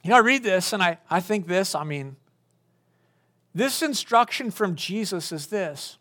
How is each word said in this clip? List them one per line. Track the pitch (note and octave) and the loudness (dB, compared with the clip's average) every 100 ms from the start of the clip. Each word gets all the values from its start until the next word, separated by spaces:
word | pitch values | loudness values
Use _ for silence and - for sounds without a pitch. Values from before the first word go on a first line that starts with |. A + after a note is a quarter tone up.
You | E3+ | 8
know, | B3 | 6
I | |
read | A3+ C4+ | 8 2
this | A#3 F#3 F3 | 2 0 0
and | G#3 | 0
I, | F3+ E3 - | 0 0 -2
I | E3+ | -2
think | F3+ G#3+ E3+ | 0 -4 0
this, | F3+ F#3+ D3 | -2 0 -4
I | |
mean, | D3+ C#3+ C3+ C3+ _ _ _ _ _ _ _ _ _ _ _ _ _ | -6 -8 -10 -16 _ _ _ _ _ _ _ _ _ _ _ _ _
this | E3 C4 B3+ | -2 -2 0
instruction | D4+ B3+ - A#3 A#3 - B3 | -2 -4 2 4 4 -2 -6
from | - G#3 | -2 -4
Jesus | D#3+ - G3+ G#3 F#3 - | -2 -6 -4 -4 -6 -6
is | D#3 C#3+ | -10 -6
this | G#3 E3+ C#3 - - | -4 -6 -8 -16 -18